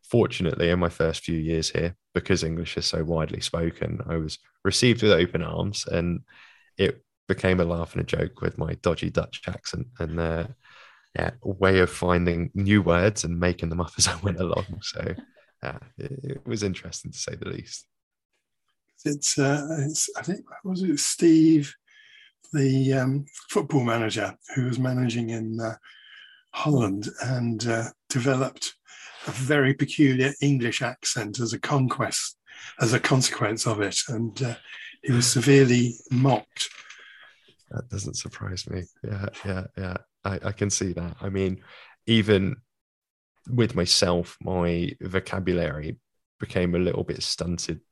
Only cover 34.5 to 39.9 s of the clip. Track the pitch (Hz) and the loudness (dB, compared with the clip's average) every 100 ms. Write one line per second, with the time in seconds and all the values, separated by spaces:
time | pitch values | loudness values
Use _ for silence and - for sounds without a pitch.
34.5 | 117 - - - - - 123 120 127 139 | -6 -14 -18 -18 -10 0 2 4 4 8
35.5 | 139 131 123 120 117 - 123 135 117 - | 8 8 6 2 -2 -2 4 4 4 -2
36.5 | - - - - - - - - _ _ | -10 -10 -10 -20 -20 -20 -20 -20 _ _
37.5 | _ _ - - 101 98 - - - 101 | _ _ -14 -10 -10 -8 -8 -10 -10 -10
38.5 | 92 - 92 87 _ 110 101 101 - 101 | -8 -8 -10 -10 _ -8 -6 -6 -8 -6
39.5 | 92 92 - 92 | -6 -6 -8 -8